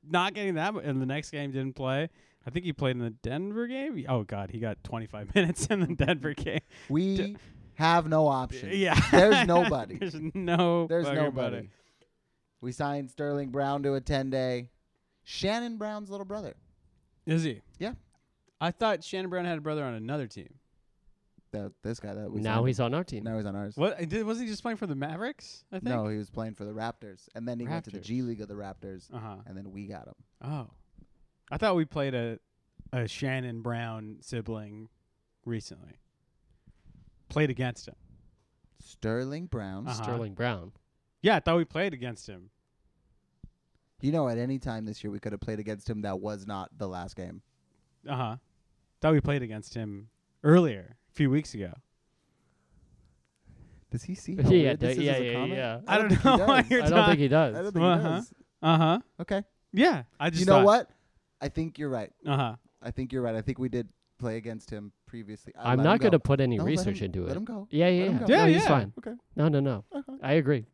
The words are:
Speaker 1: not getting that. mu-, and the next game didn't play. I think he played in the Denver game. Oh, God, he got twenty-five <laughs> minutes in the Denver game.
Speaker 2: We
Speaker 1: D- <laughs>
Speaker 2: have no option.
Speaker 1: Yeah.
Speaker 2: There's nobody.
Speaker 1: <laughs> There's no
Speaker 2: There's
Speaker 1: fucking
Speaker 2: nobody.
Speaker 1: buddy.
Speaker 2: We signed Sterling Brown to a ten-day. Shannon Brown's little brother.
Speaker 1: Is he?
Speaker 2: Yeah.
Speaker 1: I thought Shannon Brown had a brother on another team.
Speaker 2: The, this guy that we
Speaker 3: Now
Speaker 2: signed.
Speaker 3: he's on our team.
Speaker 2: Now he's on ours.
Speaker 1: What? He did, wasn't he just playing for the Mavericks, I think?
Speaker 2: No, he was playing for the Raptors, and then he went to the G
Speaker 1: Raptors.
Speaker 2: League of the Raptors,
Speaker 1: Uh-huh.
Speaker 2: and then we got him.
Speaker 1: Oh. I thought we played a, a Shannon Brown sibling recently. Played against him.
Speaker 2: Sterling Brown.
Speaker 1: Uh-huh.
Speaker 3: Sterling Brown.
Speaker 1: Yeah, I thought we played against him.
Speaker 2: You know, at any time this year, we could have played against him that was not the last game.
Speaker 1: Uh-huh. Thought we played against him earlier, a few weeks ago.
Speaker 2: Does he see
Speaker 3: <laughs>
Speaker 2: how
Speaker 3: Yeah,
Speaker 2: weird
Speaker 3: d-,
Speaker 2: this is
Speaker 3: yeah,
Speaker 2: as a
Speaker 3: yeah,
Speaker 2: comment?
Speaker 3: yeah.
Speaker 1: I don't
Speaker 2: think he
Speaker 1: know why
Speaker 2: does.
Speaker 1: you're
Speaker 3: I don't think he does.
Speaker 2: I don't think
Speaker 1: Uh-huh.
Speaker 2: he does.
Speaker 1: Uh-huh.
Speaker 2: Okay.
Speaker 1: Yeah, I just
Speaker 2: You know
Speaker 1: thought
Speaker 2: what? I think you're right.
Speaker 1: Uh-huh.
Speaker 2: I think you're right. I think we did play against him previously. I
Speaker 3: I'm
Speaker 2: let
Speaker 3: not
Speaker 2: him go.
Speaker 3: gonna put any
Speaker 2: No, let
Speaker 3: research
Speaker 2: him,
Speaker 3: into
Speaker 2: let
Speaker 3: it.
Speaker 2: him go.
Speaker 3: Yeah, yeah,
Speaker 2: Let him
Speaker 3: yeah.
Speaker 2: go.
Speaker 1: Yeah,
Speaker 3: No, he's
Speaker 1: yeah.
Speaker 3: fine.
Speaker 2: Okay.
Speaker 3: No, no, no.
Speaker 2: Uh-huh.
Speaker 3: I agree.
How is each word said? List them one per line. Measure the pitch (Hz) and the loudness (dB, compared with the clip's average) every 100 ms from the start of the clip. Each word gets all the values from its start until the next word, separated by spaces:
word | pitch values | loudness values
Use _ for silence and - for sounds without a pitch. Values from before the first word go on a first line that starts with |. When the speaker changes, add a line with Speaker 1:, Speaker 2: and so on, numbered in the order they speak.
| 147 | 0
Speaker 1:
not | 175 185 | 0 0
getting | 208 202 170 | 0 -2 0
that. | 175 | 0
mu-, | 214 | -2
and | 147 135 | -2 -2
the | 131 | 0
next | 143 147 | -4 -6
game | 147 143 | -6 -6
didn't | 135 135 127 | -4 -6 -4
play. | 131 135 160 _ _ _ - | -2 -2 -2 _ _ _ -8
I | |
think | 139 175 | -6 -4
he | |
played | 147 139 123 | -2 0 0
in | |
the | 120 | -2
Denver | 110 - 139 190 214 240 | -4 -6 -4 -4 -4 -4
game. | 262 277 220 131 | -4 -6 -6 -2
Oh, | 127 | -2
God, | 101 101 95 | -2 -6 -6
he | 107 | -6
got | 113 101 | -6 -6
twenty-five | - 117 113 104 101 208 | -8 -10 -10 -12 -2 0
<laughs> | |
minutes | 170 175 151 | 0 0 -2
in | 196 | 0
the | 170 | -2
Denver | 160 143 160 151 | 0 0 0 -2
game. | 143 - 151 _ - - | -6 -4 -6 _ -20 -4
Speaker 2:
We | 143 190 196 | 0 0 0
Speaker 1:
D- | 196 202 - - - - | -2 -6 -18 -20 -20 -2
<laughs> | |
Speaker 2:
have | 160 170 156 | 4 4 4
no | 156 156 | 4 4
option. | 135 127 127 139 | 2 -2 -8 -6
Speaker 1:
Yeah. | 196 190 156 - | 0 2 4 6
Speaker 2:
There's | - 196 262 226 | 8 10 8 8
nobody. | 170 170 143 110 - | 6 6 2 -4 -6
Speaker 1:
<laughs> | |
There's | 190 156 160 | -6 -6 -8
no | 190 180 170 175 170 165 | -4 0 4 4 4 2
Speaker 2:
There's | 165 151 | 0 0
Speaker 1:
fucking | 143 | 0
Speaker 2:
nobody. | 147 131 127 120 | 0 0 -4 -6
Speaker 1:
buddy. | - _ _ _ _ _ _ _ _ _ | -12 _ _ _ _ _ _ _ _ _
Speaker 2:
We | 123 | -12
signed | 123 147 143 131 | -6 -4 -4 -8
Sterling | - 147 143 139 | -6 -4 -4 -4
Brown | 127 139 143 | -2 -2 0
to | 139 135 | 0 -2
a | |
ten-day. | 131 143 135 131 127 123 120 _ _ _ _ _ | 0 -2 0 -2 -2 -4 -8 _ _ _ _ _
Shannon | - - 190 226 240 226 | -14 -4 -2 -2 -4 -8
Brown's | 214 214 208 | -8 -8 -10
little | 196 190 | -12 -10
brother. | 208 185 - _ _ _ _ _ _ - | -10 -12 -16 _ _ _ _ _ _ -2
Speaker 1:
Is | 165 | 0
he? | 160 113 _ - | 0 -6 _ -10
Speaker 2:
Yeah. | 190 254 _ _ _ _ _ _ | -10 -10 _ _ _ _ _ _
Speaker 1:
I | 165 | -6
thought | 175 - 185 | -2 0 -2
Shannon | - 190 185 | -4 -6 -4
Brown | 180 175 | -4 -4
had | 165 | -4
a | |
brother | 151 151 | -4 -4
on | 139 117 | -4 -6
another | 110 147 123 | -6 -6 -6
team. | - 90 - _ _ _ _ _ _ _ _ _ | -10 -18 -20 _ _ _ _ _ _ _ _ _
Speaker 2:
The, | 107 98 - | -10 -10 -10
this | 107 113 | -8 -8
guy | 104 | -8
that | 101 107 | -10 -8
we | 104 | -4
Speaker 3:
Now | 107 110 | -2 0
Speaker 2:
signed. | 123 | 0
Speaker 3:
he's | 110 | 0
on | 120 | 0
our | 143 | -2
team. | 180 113 | -4 -8
Speaker 2:
Now | 110 113 | -6 -6
he's | 104 | -6
on | 98 | -6
ours. | 101 107 | -8 -2
Speaker 1:
What? | 175 196 | -2 -2
He | 170 | -6
did, | 202 214 | -4 -4
wasn't | 226 240 | -4 -6
he | |
just | 208 | -8
playing | 240 220 | -8 -6
for | 202 | -6
the | 143 | -6
Mavericks, | 143 160 233 294 - - _ | -6 -6 -8 -10 -18 -20 _
I | 190 | -10
think? | 240 | -4
Speaker 2:
No, | 123 107 | -2 -2
he | 107 | -4
was | 101 | -8
playing | - 110 | -8 -10
for | 104 104 | -10 -12
the | |
Raptors, | 107 113 117 107 92 _ 117 | -8 -8 -10 -18 -20 _ -12
and | 117 | -8
then | 120 | -8
he | 120 | -6
went | 165 165 | -8 -8
to | |
the | 98 | -14
G | 95 120 | -6 -6
Speaker 1:
Raptors. | 123 | -4
Speaker 2:
League | 113 | -8
of | 104 | -10
the | |
Raptors, | 101 98 95 101 95 - | -12 -12 -14 -14 -16 -16
Speaker 1:
Uh-huh. | 120 110 98 104 | -14 -14 -16 -16
Speaker 2:
and | 95 | -16
then | 101 | -14
we | 95 101 | -14 -12
got | 98 58 | -14 -16
him. | - _ _ | -20 _ _
Speaker 1:
Oh. | 135 147 117 - _ _ - _ _ _ _ | -10 -8 -10 -18 _ _ -20 _ _ _ _
I | 147 | -2
thought | 214 185 | 0 2
we | 160 | 0
played | 156 139 127 | -2 -4 -2
a, | 117 113 _ _ _ _ - | -6 -8 _ _ _ _ -8
a | 127 113 | -6 -4
Shannon | - 139 131 127 117 | -4 -4 -4 -4 -8
Brown | 113 117 117 110 107 107 | -6 -6 -6 -8 -12 -16
sibling | - 123 110 110 104 104 110 _ _ _ _ _ - | -10 -8 -6 -8 -10 -16 -20 _ _ _ _ _ -6
recently. | 113 - - 92 - _ _ _ _ _ _ _ _ - - - _ _ | -6 -8 -18 -20 -20 _ _ _ _ _ _ _ _ -20 -20 -20 _ _
Played | - 151 | -2 0
against | 123 127 120 - | 0 -4 -6 -16
him. | - _ - _ _ _ _ _ _ | -20 _ -20 _ _ _ _ _ _
Speaker 2:
Sterling | - - 110 113 131 147 175 | -20 -10 -4 -4 -4 -8 -8
Brown. | 120 98 95 123 | -8 -8 -10 -8
Speaker 1:
Uh-huh. | 113 | -8
Speaker 3:
Sterling | 110 120 110 95 | -6 -6 -6 -6
Brown. | 120 107 87 - _ _ _ _ | -4 -4 -10 -20 _ _ _ _
Speaker 1:
Yeah, | 190 202 | 2 2
I | |
thought | - 170 | 4 2
we | 165 | 2
played | - 196 | -2 -4
against | 147 123 110 - | -4 -10 -10 -14
him. | 95 95 _ _ _ _ _ _ _ _ _ - _ _ _ _ _ | -18 -20 _ _ _ _ _ _ _ _ _ -20 _ _ _ _ _
Speaker 2:
You | 135 | -2
know, | 156 139 | 0 0
at | 117 | -2
any | 123 135 | -4 -4
time | 131 113 110 | -6 -8 -8
this | 107 | -10
year, | 107 | -10
we | 101 | -8
could | 110 | -8
have | 104 | -8
played | - 107 | -6 -6
against | 107 104 - | -6 -8 -6
him | 107 | -6
that | 101 95 | -4 -4
was | 104 104 98 | -6 -8 -8
not | 98 95 - | -8 -8 -8
the | 101 | -8
last | 90 90 - | -6 -10 -10
game. | 90 87 _ _ _ _ _ _ - | -12 -12 _ _ _ _ _ _ -8
Speaker 1:
Uh-huh. | 135 120 117 _ _ _ _ _ _ | -6 -4 -8 _ _ _ _ _ _
Thought | 156 | 4
we | 156 | 4
played | 143 143 | 4 -2
against | 120 107 98 - | -4 -10 -10 -8
him | 110 101 107 _ _ _ | -8 -8 -14 _ _ _
earlier, | 147 170 165 101 90 - _ | 6 8 6 0 -10 -20 _
a | |
few | - 143 | 0 2
weeks | 139 151 | 2 -2
ago. | 107 92 - _ _ _ _ _ _ _ _ _ _ _ _ _ _ _ _ _ - - - _ | -8 -10 -10 _ _ _ _ _ _ _ _ _ _ _ _ _ _ _ _ _ -20 -20 -20 _
Speaker 2:
Does | 120 | -10
he | - 185 | -8 -12
see | - 190 | -8 2
Speaker 3:
<laughs> | |
Speaker 2:
how | 131 | 8
Speaker 3:
Yeah, | |
Speaker 2:
weird | 180 143 117 | 8 8 4
Speaker 3:
d-, | 120 | 0
Speaker 2:
this | 127 | 2
is | |
Speaker 3:
yeah, | 143 | 2
Speaker 2:
as | 135 | 2
a | 123 | 0
Speaker 3:
yeah, | |
Speaker 2:
comment? | 120 127 | -2 -2
Speaker 3:
yeah. | 127 123 113 - | -2 -4 -6 0
Speaker 1:
I | 202 | 2
don't | 220 | 6
Speaker 2:
think | 180 | 6
he | 269 254 | 6 6
Speaker 1:
know | 202 | 6
why | 269 | 4
Speaker 2:
does. | 233 | 6
Speaker 1:
you're | 247 | 4
Speaker 3:
I | 151 | 6
don't | 165 208 | 6 8
think | 165 | 6
he | 143 | 6
does. | 147 151 113 | 6 4 0
Speaker 2:
I | |
don't | 190 | -2
think | 185 175 | 2 4
Speaker 1:
Uh-huh. | 170 160 | 4 2
Speaker 2:
he | 165 | -2
does. | 240 _ _ _ | -4 _ _ _
Speaker 1:
Uh-huh. | 156 160 160 185 - _ | 4 6 6 4 -2 _
Speaker 2:
Okay. | - 196 202 _ _ | -4 -4 -4 _ _
Speaker 1:
Yeah, | 190 302 196 120 _ | 4 6 4 -4 _
I | 151 | -2
just | 165 | 2
Speaker 2:
You | 185 | 6
know | 190 | 8
Speaker 1:
thought | 196 | 8
Speaker 2:
what? | 226 - _ _ _ _ _ | 6 2 _ _ _ _ _
I | 139 | -8
think | - 160 - | -4 -6 -6
you're | 147 | -6
right. | 127 104 _ - | -4 -6 _ -2
Speaker 1:
Uh-huh. | 139 123 110 _ _ | 0 0 -4 _ _
Speaker 2:
I | 117 | -10
think | 120 127 | -6 -4
you're | 131 | -2
right. | 120 110 | -2 -2
I | |
think | 110 127 | -4 -4
we | 127 | -2
did | 123 110 _ _ _ | -4 -6 _ _ _
play | 123 113 | -6 -6
against | 113 110 - | -8 -12 -12
him | 107 104 _ _ | -12 -12 _ _
previously. | 120 104 107 - - | -16 -14 -16 -18 -6
I | 117 | 2
Speaker 3:
I'm | 127 | 4
Speaker 2:
let | |
Speaker 3:
not | 147 | 6
Speaker 2:
him | 208 | 6
go. | 247 | 6
Speaker 3:
gonna | 170 | 4
put | - 139 | 4 2
any | 131 117 | 2 2
Speaker 2:
No, | |
let | 107 | 2
Speaker 3:
research | 165 185 196 | 0 0 -2
Speaker 2:
him, | 101 | -4
Speaker 3:
into | 92 | -4
Speaker 2:
let | 87 | -4
Speaker 3:
it. | 143 | -6
Speaker 2:
him | 220 | -8
go. | 226 202 | -12 -4
Speaker 3:
Yeah, | 147 170 | 2 4
yeah, | 180 | 4
Speaker 2:
Let | 190 | 2
him | |
Speaker 3:
yeah. | 247 | 0
Speaker 2:
go. | 220 | 6
Speaker 1:
Yeah, | 302 262 | 8 8
Speaker 3:
No, | |
he's | 160 | 6
Speaker 1:
yeah. | 427 | 6
Speaker 3:
fine. | 139 101 - | 4 2 -6
Speaker 2:
Okay. | - 240 _ - | -12 -12 _ 0
Speaker 3:
No, | 151 | 2
no, | 147 | 4
no. | 139 113 - | 2 -2 -6
Speaker 2:
Uh-huh. | 285 269 269 | -10 -10 -8
Speaker 3:
I | 131 | 2
agree. | 151 135 143 110 | 2 4 0 -2